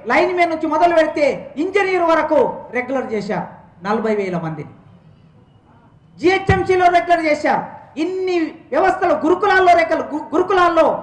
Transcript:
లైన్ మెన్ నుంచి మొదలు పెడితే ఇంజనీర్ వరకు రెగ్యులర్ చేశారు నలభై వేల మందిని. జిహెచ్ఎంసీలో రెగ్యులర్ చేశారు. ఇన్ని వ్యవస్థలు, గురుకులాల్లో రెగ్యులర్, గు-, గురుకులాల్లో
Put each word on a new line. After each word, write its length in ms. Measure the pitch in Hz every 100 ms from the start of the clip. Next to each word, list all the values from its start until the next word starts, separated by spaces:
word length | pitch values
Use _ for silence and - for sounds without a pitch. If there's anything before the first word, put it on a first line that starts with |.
| 208
లైన్ 200 | 277 359 359
మెన్ 140 | 349
నుంచి 140 | 320 311
మొదలు 200 | 311 349 339
పెడితే 260 | 311 330 285 185 - -
ఇంజనీర్ 420 | 359 392 381 370 339
వరకు 280 | 320 311 302 240 - - 233
రెగ్యులర్ 320 | 247 269 226
చేశారు 340 | 214 190 180 - - - - 185
నలభై 260 | 220 220 214
వేల 180 | 190 170 160
మందిని. 280 | 151 143 - - - _ _ _ _ _ _ _ _ _ _ _ -
జిహెచ్ఎంసీలో 680 | 294 381 381 381 359 370 359 349
రెగ్యులర్ 300 | 339 339 320
చేశారు. 340 | 294 302 208 - - - 240
ఇన్ని 340 | 339 370 370 359 311 - -
వ్యవస్థలు, 420 | 262 370 370 359 294 302
గురుకులాల్లో 480 | 359 403 381 370 339
రెగ్యులర్, 260 | 330 311 254
గు-, 140 | 294 -
గురుకులాల్లో 540 | 311 359 381 349 330 311 -